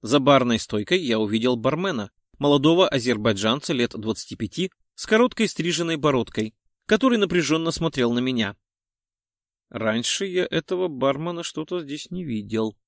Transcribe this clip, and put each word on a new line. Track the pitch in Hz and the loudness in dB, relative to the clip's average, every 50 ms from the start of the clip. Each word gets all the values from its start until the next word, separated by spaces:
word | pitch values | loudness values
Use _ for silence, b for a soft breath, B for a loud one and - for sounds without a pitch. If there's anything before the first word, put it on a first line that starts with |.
За | - 113 131 147 | 0 2 2 4
барной | 131 139 143 131 127 120 117 110 | 6 6 6 6 6 4 2 0
стойкой | - - - 107 104 - 175 190 | 0 -2 -2 -4 0 0 0 0
я | 175 123 113 110 | 2 0 0 2
увидел | 110 101 107 113 113 127 127 117 | 2 0 0 2 2 2 0 2
бармена, | 110 131 143 156 185 196 170 120 104 - _ _ _ _ _ _ | 0 -2 -2 0 -2 -2 -2 -4 -6 -8 _ _ _ _ _ _
молодого | 139 147 143 143 131 156 165 175 190 - | 2 4 4 4 4 4 4 4 4 2
азербайджанца | - 135 113 123 120 107 107 113 107 95 101 110 117 147 - - 160 | 2 -2 0 0 -2 0 0 0 0 2 0 0 0 0 -2 -4 0
лет | 127 120 117 | 0 0 -2
двадцати | - - 101 110 110 - - - - - | -2 -6 -4 -4 -2 -2 -2 -4 -6 -8
пяти, | 117 101 - - 180 190 _ _ _ _ _ | -8 -8 -4 -4 -6 -6 _ _ _ _ _
с | - - | -10 -2
короткой | - 214 220 240 254 - - 226 190 | 2 4 4 4 2 2 0 0 0
стриженной | - - 165 175 170 151 175 165 165 151 | 0 -2 -2 -2 -2 -2 -2 -2 -2 0
бородкой, | 131 151 139 123 113 - - - 110 110 _ _ _ _ _ _ _ | 0 2 2 2 -2 -2 -4 -4 -4 -4 _ _ _ _ _ _ _
который | - 214 208 262 262 240 226 | 0 2 4 4 4 4 4
напряженно | 202 175 175 180 160 131 151 160 165 165 | 2 2 2 0 2 2 0 0 2 0
смотрел | 156 - 165 165 - 135 123 117 120 | 0 0 0 0 0 2 0 2 2
на | 123 | 0
меня. | 123 131 131 120 110 98 104 _ _ _ _ _ _ _ _ _ _ _ _ _ _ _ _ _ _ _ _ _ _ _ | 0 0 0 0 -2 -2 -4 _ _ _ _ _ _ _ _ _ _ _ _ _ _ _ _ _ _ _ _ _ _ _
«Раньше | - 117 110 110 107 117 120 - - - 196 | -10 -4 -2 -2 -2 -2 -2 -2 -2 -2 -4
я | 196 180 180 - - | -2 -2 -2 -2 0
этого | - 165 - - 185 180 185 175 | -2 -4 -2 -2 -4 -2 -2 -4
бармена | 147 127 127 135 139 143 156 175 175 170 170 | -2 -2 0 0 0 0 -4 -6 -6 -6 -8
что-то | - - - 160 - 180 180 | -8 -8 -8 -8 -6 -6 -8
здесь | 160 139 143 151 - - | -6 -8 -10 -10 -10 -10
не | 175 180 180 | -10 -10 -6
видел» | 147 117 107 104 101 107 110 110 110 107 _ _ | -6 -6 -6 -6 -4 -4 -2 -2 -2 -6 _ _